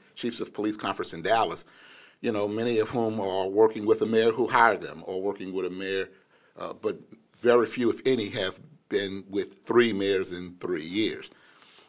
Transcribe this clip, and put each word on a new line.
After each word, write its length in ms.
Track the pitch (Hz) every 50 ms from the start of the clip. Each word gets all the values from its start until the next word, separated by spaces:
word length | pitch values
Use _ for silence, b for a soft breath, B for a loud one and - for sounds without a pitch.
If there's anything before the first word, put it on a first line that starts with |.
| b b b
Chiefs 240 | b - 120 117 -
of 120 | 110 - -
Police 240 | - 104 107 107
conference 380 | 104 - 101 95 - 92 - 85
in 80 | 82 82
Dallas, 420 | 95 110 113 107 85 82 80 - B B B B B B B B B B B
you 120 | - 120 107
know, 160 | 104 104 104
many 300 | 104 110 117 120 120 110
of 100 | 107 -
whom 320 | - 123 113 110 110 110
are 260 | 95 95 92 95 95
working 400 | 95 98 107 110 110 - 113 104
with 160 | 107 110 107 110
a 40 |
mayor 260 | 107 113 110 113 117 113
who 160 | 131 117 104
hired 320 | 123 120 117 113 101 -
them 240 | 85 71 76 80 85
or 160 | 92 95 95 95
working 300 | 101 98 - 92 95 92
with 140 | 95 90
a 40 | 90
mayor, 400 | 90 92 95 95 98 95 92 90 b b b b b b b b b b
uh, 140 | 87 85 -
but 260 | - - 107 90 - - - - - _ _ _ -
very 280 | - 120 120 123 113
few, 220 | - - 123 123 113
if 120 | - - -
any, 260 | 131 131 120 104 101
have 280 | 95 104 95 92 - - - - - - _ -
been 360 | - 98 101 95 98 98 92 95
with 340 | 95 101 90 - - - -
three 300 | - - 117 120 117 104
mayors 400 | 98 98 98 98 95 92 87 90
in 240 | 87 90 90 87 -
three 260 | - 87 90 78 78
years. 460 | 80 90 107 110 90 67 - - - b b b b b b b b b b b